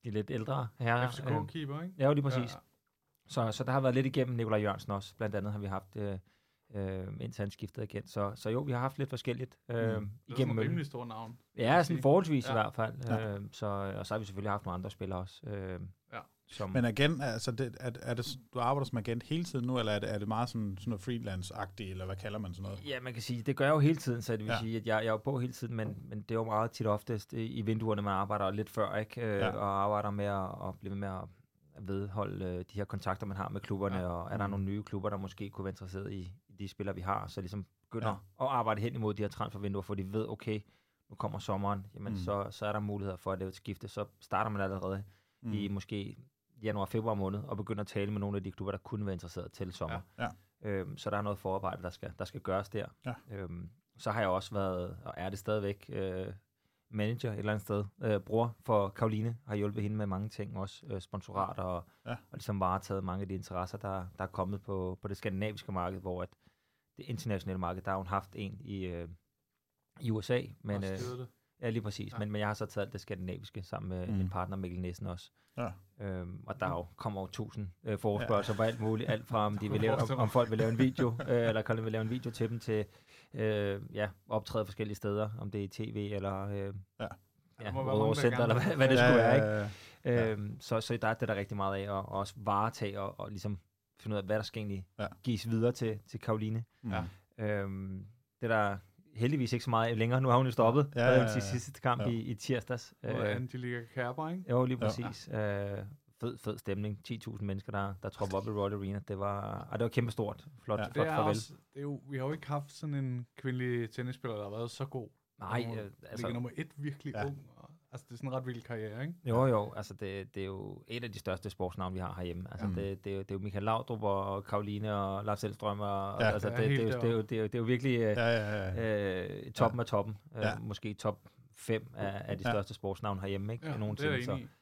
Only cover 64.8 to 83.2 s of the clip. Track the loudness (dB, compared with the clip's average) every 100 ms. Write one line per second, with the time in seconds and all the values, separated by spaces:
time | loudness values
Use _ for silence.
64.8 | -2 -4 -6 -4 -2 0 -2 -4 -4 -2
65.8 | 0 -2 -4 -4 -6 _ _ _ _ _
66.8 | _ -16 -6 -4 0 0 0 -2 -2 -2
67.8 | -2 -2 0 -2 -2 -8 -8 -8 -6 -4
68.8 | -4 -4 -8 -12 _ _ _ _ _ _
69.8 | _ -6 -2 0 2 0 0 -10 -4 -2
70.8 | -2 -4 -4 -6 -10 _ _ _ -2 -2
71.8 | -2 -6 -8 -4 -2 0 0 0 -2 -2
72.8 | -4 -6 -8 -6 -4 -6 -8 -10 -8 -6
73.8 | -4 -4 0 2 2 0 -2 -2 -4 -4
74.8 | -4 -4 -6 -8 -10 _ _ -6 -6 -6
75.8 | -18 _ -6 -4 -6 -10 -10 -2 0 0
76.8 | -4 -6 -6 -4 -6 -6 -6 -6 -8 -8
77.8 | -4 0 2 2 4 2 2 2 2 2
78.8 | 0 2 2 -2 0 2 2 2 0 2
79.8 | 4 4 2 2 4 6 4 4 4 6
80.8 | 4 4 0 2 2 4 4 2 2 0
81.8 | 0 0 0 -2 -4 -2 -2 -2 0 0
82.8 | 0 -8 _ -20